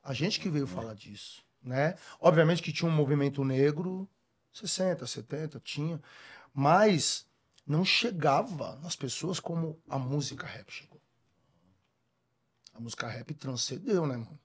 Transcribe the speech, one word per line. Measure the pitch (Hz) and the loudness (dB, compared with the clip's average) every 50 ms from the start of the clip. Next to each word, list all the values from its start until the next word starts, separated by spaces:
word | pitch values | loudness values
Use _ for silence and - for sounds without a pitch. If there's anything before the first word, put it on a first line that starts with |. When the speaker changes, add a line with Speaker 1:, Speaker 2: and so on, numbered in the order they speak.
| _ | _
Speaker 1:
A | 143 135 | -8 -4
gente | 120 151 202 214 - | -2 -2 -2 -2 -4
que | - 196 | -4 -2
veio | 151 147 139 | -2 -2 -2
Speaker 2:
Uhum. | 127 | -2
Speaker 1:
falar | 90 120 113 113 107 | -6 -8 -8 -10 -12
disso, | 98 - 113 104 104 - - - - _ _ _ _ | -14 -16 -18 -18 -16 -18 -18 -20 -20 _ _ _ _
né? | _ 131 123 131 147 156 - - - - - - | _ -4 0 0 0 0 -2 -4 -14 -20 -14 6
Obviamente | - 180 165 160 160 156 180 165 | 6 8 8 8 6 6 4 2
que | - - | -2 -6
tinha | 147 - 170 170 | -4 -2 0 2
um | 160 | 4
movimento | 151 147 131 147 143 143 139 139 139 135 | 4 4 4 4 2 2 0 0 0 0
negro, | 135 131 131 139 147 147 156 180 185 185 190 196 - _ _ _ _ _ _ _ _ _ | 0 4 4 4 4 2 0 -4 -6 -6 -8 -10 -12 _ _ _ _ _ _ _ _ _
sessenta, | - - 185 - - 185 185 175 - 131 | -10 -6 -6 -2 0 0 0 0 -2 -6
setenta, | 120 - - 110 - 143 147 160 151 - 123 | -10 -10 -10 -8 -8 -8 -6 -6 -8 -10 -12
tinha, | _ - - 143 147 160 170 151 - - - - - - - - - - _ | _ -8 -6 -4 -4 -4 -4 -8 -10 -16 -20 -20 -20 -20 -20 -20 -20 -10 _
mas | 135 139 147 165 190 214 214 190 143 123 - - - - _ _ _ _ _ _ - _ | 2 4 6 8 8 8 6 6 4 2 0 -2 -4 -8 _ _ _ _ _ _ -20 _
não | - 147 156 190 | 0 0 2 2
chegava | 190 - - - 240 208 165 143 151 139 156 220 262 185 143 - - - | 4 2 2 2 0 -2 2 2 4 4 4 2 0 -6 -8 -8 -8 -10
nas | 127 156 175 - | -12 -10 -10 -8
pessoas | - - 123 - - 139 175 185 - | -6 -6 -6 -6 -4 -4 -4 -4 -4
como | - - 170 165 165 160 156 - _ - | -4 -4 -4 -2 -4 -4 -6 -12 _ -6
a | 143 135 | -4 -4
música | 131 127 139 147 139 - - - - | -2 -2 -2 -2 -2 -4 -8 -10 -12
rap | 147 - - - - | -12 -12 -14 -16 -16
chegou. | - - - _ - - _ _ _ _ _ _ _ _ _ _ _ _ _ _ _ _ _ _ _ _ _ _ _ _ _ _ _ _ _ _ _ _ _ - _ | -18 -18 -18 _ -20 -20 _ _ _ _ _ _ _ _ _ _ _ _ _ _ _ _ _ _ _ _ _ _ _ _ _ _ _ _ _ _ _ _ _ -20 _
A | 120 | -14
música | 117 117 - - 120 117 | -12 -12 -8 -8 -8 -8
rap | 120 123 117 - 151 | -8 -10 -10 -12 -12
transcendeu, | - - 135 127 117 - - 131 - 190 - 208 180 160 | -10 -8 -8 -6 -6 -6 -6 -6 -8 -2 0 0 0 0
né, | 143 127 | 0 -4
mano? | 117 113 - - - | -6 -8 -12 -16 -20